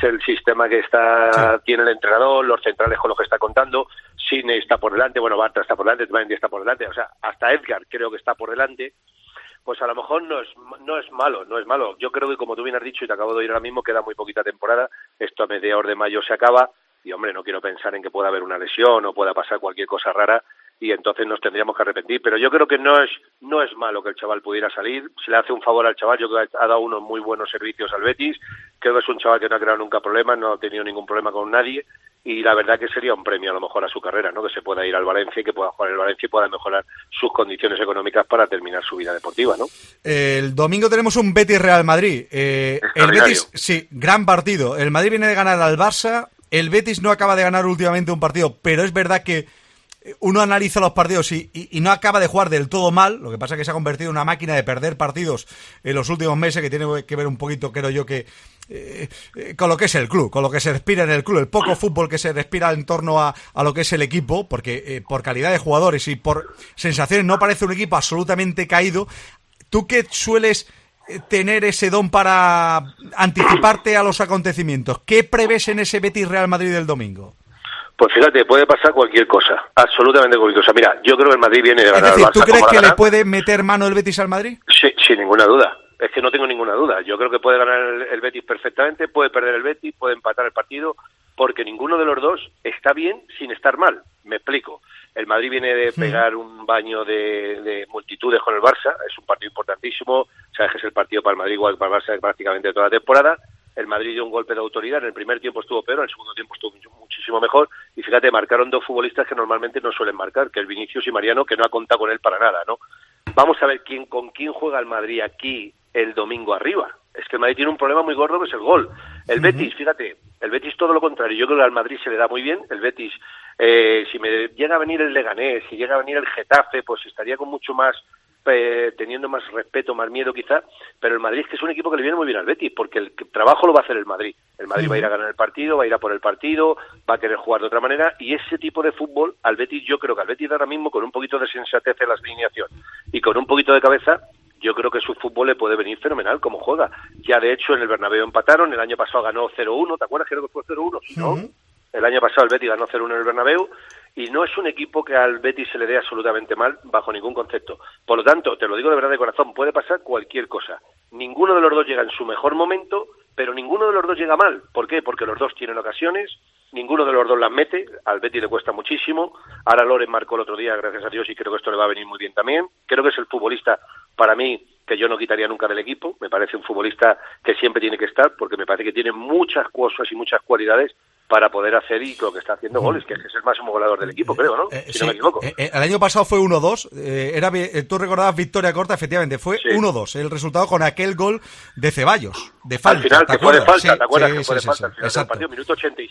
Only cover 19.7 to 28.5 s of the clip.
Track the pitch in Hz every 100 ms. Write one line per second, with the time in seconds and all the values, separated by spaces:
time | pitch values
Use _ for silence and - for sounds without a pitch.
19.7 | 95 98 98 - 95 104 113 - _ _
20.7 | _ 110 101 107 - 110 107 110 101 107
21.7 | 104 101 98 87 120 117 113 131 151 147
22.7 | 143 139 143 135 - _ _ 131 151 139
23.7 | 110 117 104 101 98 107 104 104 104 104
24.7 | 104 104 131 135 - - 113 113 123 117
25.7 | 117 117 104 110 120 113 113 110 123 113
26.7 | 117 117 107 107 113 107 110 107 110 110
27.7 | - 101 101 110 123 147 151 -